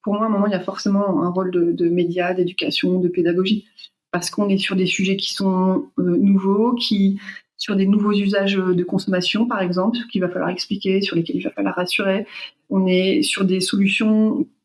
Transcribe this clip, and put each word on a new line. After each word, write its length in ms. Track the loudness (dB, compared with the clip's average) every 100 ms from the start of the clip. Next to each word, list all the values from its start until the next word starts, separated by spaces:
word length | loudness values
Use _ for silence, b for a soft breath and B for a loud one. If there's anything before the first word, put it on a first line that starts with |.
pour 120 | -2
moi, 100 | -2
à 20 | 0
un 40 |
moment, 160 | 2 2
il 60 |
y 40 | 0
a 40 |
forcément 640 | -4 -4 0 2 2 0
un 60 | 0
rôle 200 | -2 -2
de, 220 | 0 0
de 160 | 2 2
médias, 440 | 2 0 0 -2
d'éducation, 680 | 0 -2 -2 -4 -2 0 0
de 80 | 0
pédagogie, 580 | 0 0 0 0 -2 B B B _ _
parce 180 | -6 -6
qu'on 180 | -2 0
est 100 | 0
sur 180 | 0 0
des 100 | 0
sujets 300 | 0 -2 -2
qui 160 | -4
sont, 540 | -2 0 2 2 0 -4 -2
euh, 180 | 0 2
nouveaux, 580 | 4 4 4 2 2
qui, 440 | 0 -2 2 2 0 B B B -14
sur 180 | -4
des 120 | 0 2
nouveaux 260 | 4 2
usages 420 | 2 2 0 0
de 300 | 0 0 0
consommation, 640 | 0 -2 0 -2 0 0 0
par 160 | 0
exemple, 360 | -2 0 0 -2 -4
qu'il 80 | -2
va 80 | -2
falloir 220 | -2 -4
expliquer, 500 | -4 -6 -4 0 0
sur 160 | 0 -2
lesquels 200 | -2 -4
il 60 |
va 80 | -6
falloir 240 | -4 -4
rassurer. 500 | -4 -4 -2 0 -2 -4 B B _ _
On 160 | 0 2
est 360 | 2 2 2
sur 220 | 0 0
des 160 | 0 0
solutions 880 | 0 0 0 2 2 4 2 0 -4 _